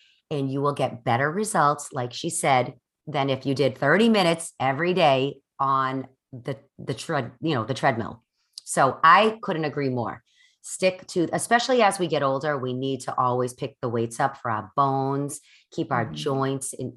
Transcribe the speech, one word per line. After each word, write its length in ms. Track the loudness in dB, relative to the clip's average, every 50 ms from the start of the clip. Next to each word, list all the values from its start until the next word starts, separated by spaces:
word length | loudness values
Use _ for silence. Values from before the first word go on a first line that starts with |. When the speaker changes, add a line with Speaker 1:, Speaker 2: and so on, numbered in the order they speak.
| _ _ _ _ _ _
Speaker 1:
and 200 | -4 -4 -2 -2
you 100 | -2 0
will 120 | 0 -2 0
get 300 | 0 -4 -4 -4 -4 _
better 260 | 2 2 4 2 0
results, 580 | 0 -2 -4 -2 2 2 4 2 2 0 -6 -10 -8
like 200 | -6 -6 -6 -8
she 160 | -8 -8 -6
said, 440 | -6 -2 2 4 4 4 2 0 -6 _ _ _ _ _ _
than 220 | -6 -4 -2 0 0
if 160 | -2 -2 -2
you 100 | -2 0
did 220 | 2 2 0 0
thirty 320 | 0 2 2 4 6 6 4
minutes 440 | 4 4 4 2 2 0 -4 -14 _ -4
every 340 | -2 -2 0 0 0 0 2
day 440 | 4 6 6 6 4 2 -2 -4 -10 _ _ _ -4
on 480 | -2 0 0 0 0 -2 -4 -6 -8 -10 _ _ _ _ -18
the, 240 | -12 -10 -10 -10 -10 _ _ _ -14
the 140 | -8 -8 -8
tread-, 380 | -8 -6 -4 -4 -4 -4 -6 -10 _
you 140 | -4 -2 -2
know, 100 | -2 -2
the 100 | -2 -4
treadmill. 480 | 2 2 2 2 2 -4 -8 -10 -16 _ _ _ _ _ _ _ -20 _
So 340 | -4 2 2 2 2 2 4 8
I 360 | 8 8 8 6 4 0 -2 -6
couldn't 220 | -4 -4 -2 -2
agree 240 | -2 -2 -2 -2 -2
more. 340 | -2 -2 -4 -6 -8 -12 _ _ _ _ _ _ _ _ -16
Stick 440 | -14 -6 0 0 0 0 -2 -14 -4
to, 200 | -2 -2 0 0 0
especially 480 | -4 0 2 2 2 2 2 2 4 4
as 160 | 4 2 0
we 80 | -2
get 160 | -2 0 0 0
older, 340 | 0 0 0 -2 -2 -2
we 160 | -2 -4 -4 -4
need 280 | -4 -4 -4 -4 -6
to 160 | -6 -8 -2
always 360 | 0 0 0 2 0 -2 -2 -4
pick 240 | -8 -10 -10 -8 _
the 80 | -6 -4
weights 300 | -2 -2 -2 -4 -2 -2
up 180 | -2 -2 -2
for 140 | -6 -6 -4
our 200 | -4 -4 -6 -4 _
bones, 680 | 0 0 2 2 0 0 -2 -2 -2 -4 -6 -8 -12 _ _ _ _ _ _
keep 200 | -8 -6 -4 -2
our 140 | -2 -2 -2 -4
Speaker 2:
Mm-hmm. 120 | -6 -6 -4
Speaker 1:
joints, 480 | -2 0 0 0 -2 -2 -4 -6 -10 -10
and 200 | -10 -10 -10 -10